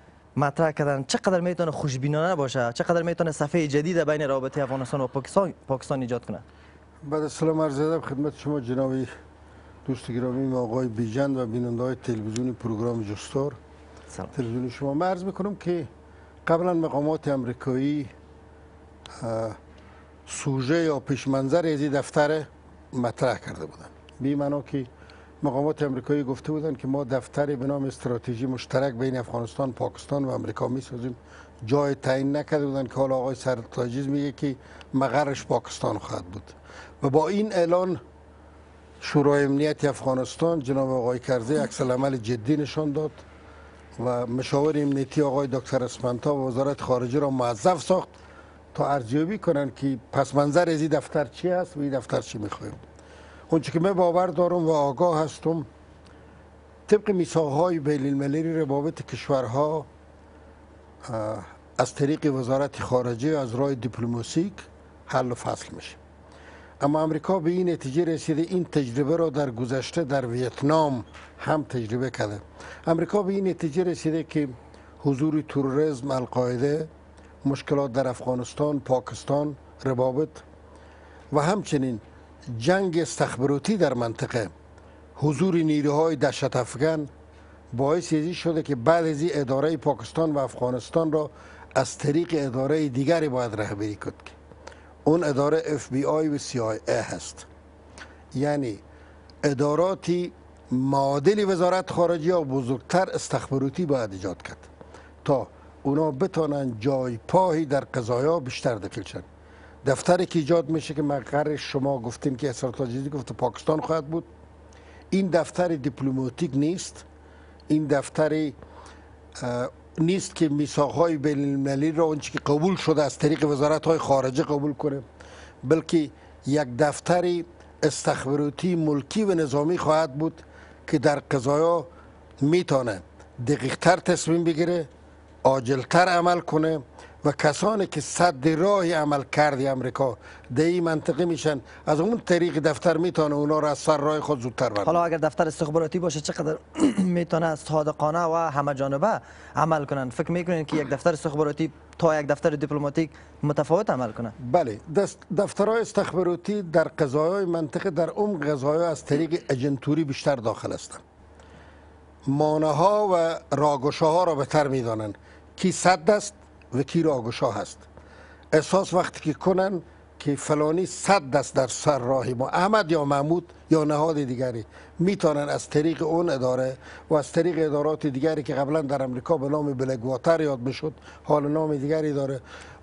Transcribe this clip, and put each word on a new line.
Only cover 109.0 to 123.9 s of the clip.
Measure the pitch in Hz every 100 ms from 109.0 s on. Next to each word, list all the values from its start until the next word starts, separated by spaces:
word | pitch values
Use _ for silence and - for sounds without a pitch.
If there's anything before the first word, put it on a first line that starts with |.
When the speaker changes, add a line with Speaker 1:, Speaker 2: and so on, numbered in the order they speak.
Speaker 2:
شن. | - - - - - - - - 135
دفتری | 131 - 180 175
که | 170
ایجاد | 139 170 165
می‌شه | 160 -
که | 147
مقر | 143 143 - 143 151 143
شما | - 139 139 135
گفتین | 117 - 147 123
که | 139
اسرار | 117 131
تاجیزی | 110 127 127 139
گفته | 147 117
پاکستان | 117 123 - - 156
خواهد | - 160 143
بود، | 165 - - - - - - - - -
این | 190 190
دفتر | 165 147 - 180
دیپلماتیک | 160 131 - 135 131 131 - 165
نیست، | 135 147 185 - - - - - - - - -
این | 151 147
دفتر، | 143 - - 156 156 151 - - - - - - - - -
اه، | 127 120 127 - - -
نیست | 160 190 - -
که | 160
میثاق‌های | 147 143 - 143 127 170 156
بین | 147 143
المللی | 143 139 139 139 156
را، | 156
اون | 160 151
چی | -
که | -
قبول | - 147 185 175
شده | - 151
از | 139 -
طریق | 147 156
وزارت‌های | 151 139 147 156 160